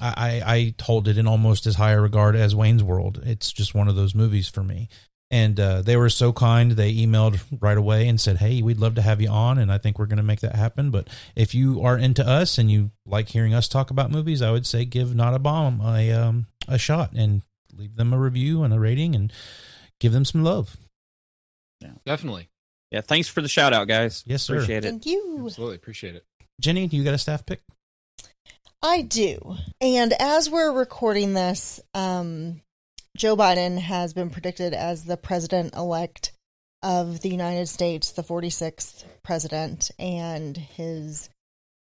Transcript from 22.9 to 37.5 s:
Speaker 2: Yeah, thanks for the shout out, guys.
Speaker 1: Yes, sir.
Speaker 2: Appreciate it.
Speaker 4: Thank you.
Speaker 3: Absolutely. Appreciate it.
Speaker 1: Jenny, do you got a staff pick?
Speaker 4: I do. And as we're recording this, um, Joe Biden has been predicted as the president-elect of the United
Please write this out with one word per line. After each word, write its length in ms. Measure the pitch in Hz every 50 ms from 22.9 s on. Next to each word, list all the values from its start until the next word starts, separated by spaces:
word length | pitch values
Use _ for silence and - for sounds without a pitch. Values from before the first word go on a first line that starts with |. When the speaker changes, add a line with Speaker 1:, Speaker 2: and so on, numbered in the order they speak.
Speaker 2:
Yeah, 100 | - 104
thanks 260 | 110 - 151 160 165 -
for 140 | - -
the 80 | 151 139
shout 240 | - - 147 139 123
out, 140 | 110 101 104
guys. 360 | 113 113 117 113 - - - 120
Speaker 1:
Yes, 160 | 127 139 -
sir. 100 | - 139 147
Speaker 2:
Appreciate 280 | 123 110 110 107 104
it. 40 | -
Speaker 4:
Thank 180 | 233 220 - 311
you. 340 | 349 403 427 370 320 294 247
Speaker 3:
Absolutely. 320 | 233 175 - 113 120 98 85
Appreciate 360 | - - 107 - - 95 85
it. 120 | 85 - _ _ _ _ _ _ -
Speaker 1:
Jenny, 240 | - 147 170 185 190
do 100 | 175 156
you 80 | 147 139
got 120 | 139 139
a 20 | 139
staff 260 | - - 151 147 -
pick? 180 | - - - _ - _ _ _ _ _ _ _ _ _ - - - _ _ _ - _ _ _ _ _ _ -
Speaker 4:
I 180 | 311 349 359
do. 560 | 277 233 - 226 214 175 - - - - 185 - - - - -
And 320 | 262 262 254 247 240 226 - -
as 280 | 254 277 294 311 320 311
we're 240 | 302 339 320 311
recording 600 | 277 262 254 247 - - 240 220 208 208 202 196 196
this, 460 | 190 185 180 185 - - - - - - _ -
um, 640 | 196 190 185 185 180 175 170 165 160 160 170 170 151 - _ _ _ _ _ _ - - _ -
Joe 220 | - - 220 214 202
Biden 400 | 214 185 180 180 180 180 175 180
has 340 | 180 165 190 180 175 170 160
been 160 | 185 180 175
predicted 420 | - - 165 180 180 - 180 175 147
as 320 | 85 - 170 175 160 165
the 120 | 165 175 170
president-elect 1120 | - - 185 175 160 - 185 180 170 160 - - 175 175 170 165 170 170 - - - - - - _ _ _ _ _ _ _ _
of 400 | - 190 180 180 175 170 170 165
the 80 | - 190
United 380 | 180 180 175 175